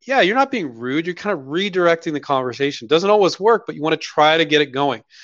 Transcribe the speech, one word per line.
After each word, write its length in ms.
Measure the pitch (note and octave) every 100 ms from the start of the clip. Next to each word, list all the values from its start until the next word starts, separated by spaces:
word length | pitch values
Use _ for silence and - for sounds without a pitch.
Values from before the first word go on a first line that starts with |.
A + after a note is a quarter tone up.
| -
"Yeah, 140 | C4
you're 160 | F#3 A#3+
not 160 | C4+
being 220 | C4 D#3
rude. 300 | A2+ B2 C#3+
You're 100 | E3+
kinda 220 | F3 G#3 F3+
redirecting 760 | C3+ D#3+ G3+ F#3 F3 E3 E3
the 80 | D3
conversation." 680 | C#3+ C#3 B2+ A#2 C#3+ C#3 A2+
Doesn't 220 | D#3 G3
always 280 | G#3 F#3 -
work, 260 | G3 A3+ A3
but 80 |
you 80 | D#3
wanna 160 | D3+ D#3+
try 400 | - - D3+ D#3+
to 60 | D#3
get 160 | D3
it 100 | C#3+
going. 300 | B2+ C#3+ A#2 - -